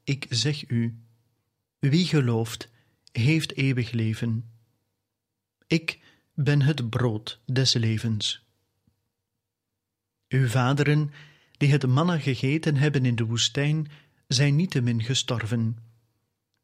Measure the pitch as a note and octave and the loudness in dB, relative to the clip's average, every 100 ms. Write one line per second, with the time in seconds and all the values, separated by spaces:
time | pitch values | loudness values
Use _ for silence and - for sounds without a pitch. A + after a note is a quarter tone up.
0 | - C3+ - A#2+ C#3+ D3 - A#2 A#2 A2+ | -6 -6 -4 -2 -2 -4 -4 -2 -2 -6
1 | - _ _ _ _ _ _ _ C#3+ D#3+ | -16 _ _ _ _ _ _ _ 0 2
2 | F3 D#3 B2 A2+ A2+ - - _ _ _ | 2 2 2 0 -2 -6 -14 _ _ _
3 | _ A2+ B2 D#3+ - - C3+ B2+ A2+ A#2 | _ 0 2 2 0 -2 0 0 -2 -2
4 | A2 A2+ A#2 A2+ - - _ _ _ _ | -2 -2 -2 -4 -6 -16 _ _ _ _
5 | _ _ _ _ _ _ - D#3+ E3 - | _ _ _ _ _ _ -2 -2 -2 -10
6 | _ _ _ - C#3 D3 C3+ C#3+ A#2 A#2 | _ _ _ -2 2 4 4 2 -2 -2
7 | A#2+ G#2+ - - - B2+ B2+ B2 A2 A2 | -2 -2 -8 -12 -4 0 0 2 0 0
8 | A#2 G#2+ - - _ _ _ _ _ _ | -2 -2 -4 -8 _ _ _ _ _ _
9 | _ _ _ _ _ _ _ _ _ _ | _ _ _ _ _ _ _ _ _ _
10 | _ _ _ C3 B2+ C3 B2 C#3+ D3 D3+ | _ _ _ 0 2 2 2 2 2 2
11 | D3+ - - _ _ - C#3+ D3 B2+ B2+ | 0 -6 -20 _ _ -2 2 4 4 2
12 | F3 E3 C3 B2+ C3 D#3 D#3+ C#3 D3+ D3 | 2 0 -2 -2 0 0 0 2 2 2
13 | B2+ A#2 A2+ A#2 - C#3 D3 D#3 D3 - | 0 0 -2 -2 -2 -2 -2 -2 -4 -12
14 | _ _ - B2+ C#3+ C#3+ F#3 C#3 A#2+ A#2 | _ _ -4 0 2 2 0 0 0 0
15 | A2+ C3 - A#2 A2 A#2 A2+ A2+ - _ | -2 -4 -2 -4 -2 -2 -2 -4 -12 _
16 | _ _ _ _ _ _ | _ _ _ _ _ _